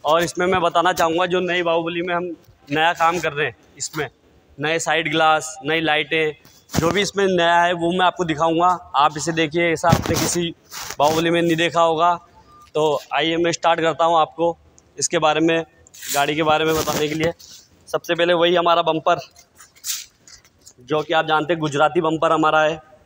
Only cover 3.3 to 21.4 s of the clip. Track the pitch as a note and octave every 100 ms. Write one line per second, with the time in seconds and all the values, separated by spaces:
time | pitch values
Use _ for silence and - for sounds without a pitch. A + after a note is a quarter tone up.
3.3 | C#3+ C#3 - _ - - D#3 C#3 _ _
4.3 | _ _ - D3 E3 D#3+ D#3 D#3+ D3 D#3+
5.3 | D#3 D3+ - C3+ D#3+ D#3 D3+ D3 E3 D#3
6.3 | C#3+ - _ _ - E3 F3 F#3+ F#3+ G3
7.3 | F3+ E3+ E3+ F3 F3+ E3+ F#3 F3+ F3 E3+
8.3 | D3 E3 D#3+ F3+ F3 - C3+ D3+ D3+ D3
9.3 | D#3+ D#3+ E3 E3+ D#3 F3 D#3 - D#3+ D#3
10.3 | F3 E3+ - _ - - - C#3+ D#3+ E3
11.3 | E3+ E3+ D#3+ E3+ E3+ E3 D#3+ F3 E3+ -
12.3 | - - - - D#3 D3+ C#3 - C#3 D#3+
13.3 | E3 E3+ D#3+ E3+ E3+ D#3+ D#3 E3+ E3+ D#3
14.3 | - E3+ E3 _ _ _ - C#3 E3+ D#3
15.3 | D3+ D#3+ E3 D#3+ _ _ - - C#3+ C#3+
16.3 | D3+ D#3 D#3 D#3+ D#3+ D3+ D3+ D3+ D#3 E3
17.3 | - - - _ _ - D#3 - E3 E3+
18.3 | F3 E3+ F3 E3+ E3+ E3 D#3+ F3+ E3+ -
19.3 | - _ _ - _ - - - _ -
20.3 | - _ _ - _ B2 D3+ D3+ D#3+ D#3
21.3 | D#3